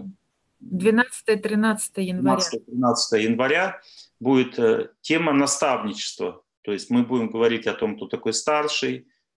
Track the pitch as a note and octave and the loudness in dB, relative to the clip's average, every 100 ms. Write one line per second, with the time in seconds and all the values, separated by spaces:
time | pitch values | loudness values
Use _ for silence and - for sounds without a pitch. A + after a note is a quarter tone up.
0 | C#3 - _ _ _ _ - F#3 G3 A3 | -12 -18 _ _ _ _ -8 0 2 2
1 | B3 - - G#3+ G#3+ G#3+ A3 G#3+ - - | 0 -4 -2 -2 0 0 0 0 -4 -6
2 | F#3 F3+ F3+ F#3 - - - B2 B2 A2+ | -4 -2 0 0 -2 -6 -8 -2 0 0
3 | - A2 A2 A#2 C3 D#3+ F#3 - - - | 0 0 2 2 2 2 0 -6 -16 -20
4 | - _ A#2+ C3 B2+ - A#2 A2+ A2 _ | -20 _ 2 4 2 2 4 4 0 _
5 | - D#3+ E3 C#3 C#3 - D3+ A#2+ G#2+ F#2+ | -2 0 2 2 2 2 0 0 -2 -6
6 | - - F2+ - _ _ - G2 - A#2+ | -10 -6 -6 -8 _ _ -6 -6 0 2
7 | A#2 B2+ A2 A2+ A#2 A#2 A2 - G#2+ G#2 | 2 0 -2 2 2 2 -2 -2 -4 -4
8 | G2 - A#2 A2 - D3+ D3+ - C3 B2+ | -6 -4 -2 -2 0 0 0 -2 -2 -4
9 | - _ _ | -10 _ _